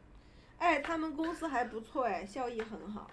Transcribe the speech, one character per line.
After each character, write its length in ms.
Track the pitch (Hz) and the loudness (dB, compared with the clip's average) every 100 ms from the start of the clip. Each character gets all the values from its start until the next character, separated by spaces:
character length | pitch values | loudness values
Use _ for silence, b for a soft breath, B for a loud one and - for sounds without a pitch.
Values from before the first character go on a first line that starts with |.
| - - b b b b | -16 -20 b b b b
哎， 220 | 339 302 | 4 4
他 140 | 285 330 | 4 0
们 180 | 320 285 | 0 0
公 180 | 320 | 0
司 140 | 349 320 | 0 0
还 160 | 240 | 0
不 160 | 226 214 | 0 -2
错 240 | 220 294 | -4 0
哎， 220 | 247 185 196 | 2 2 -2
效 200 | 262 240 | -4 -2
益 140 | 233 | -2
很 300 | 220 156 165 | -4 -6 -8
好。 200 | 208 151 | -8 -10